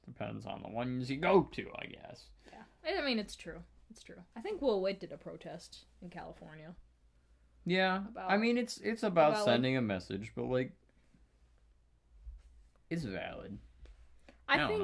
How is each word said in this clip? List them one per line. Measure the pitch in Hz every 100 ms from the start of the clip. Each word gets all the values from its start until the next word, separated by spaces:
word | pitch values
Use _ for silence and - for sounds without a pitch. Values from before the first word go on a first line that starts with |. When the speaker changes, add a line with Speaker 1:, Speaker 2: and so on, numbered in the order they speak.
| -
Speaker 1:
depends | 120 110 107 107
on | 101
the | -
ones | 110 123 127 127
you | 139
go | 180 190 143
to, | - - -
I | -
guess. | - - - - - -
Speaker 2:
Yeah. | - 214 _ 320 359
I |
mean, | 285 226
it's | 202
true. | - - - 170 - -
It's | 220
true. | - - 175 226
I |
think | 370 403
Will | 285 202
Witt | 190 190
did | 165
a | -
protest | 175 160 170 160 - - - -
in | 175
California. | 175 170 - 165 156 156 175 - _ _ _ _ _ _ _ 170
Speaker 1:
Yeah. | 185 190 190 202
Speaker 2:
About, | 202 185
Speaker 1:
I | 202
mean, | 226 240
it's, | 233 -
it's | - 226
about | 254 170 151
Speaker 2:
about, | 214 208
like, |
Speaker 1:
sending | 120 131 131
a |
message, | 113 95 - 98 110 -
but, |
like, | 120 127 123 - _ _ _ - _ _ _ _ _ _ _ _ _ - - - - - - _ -
it's | 170
valid. | 123 92 - - - - - - - - - - - - -
Speaker 2:
I |
Speaker 1:
I | 285
don't | 302
Speaker 2:
think | 427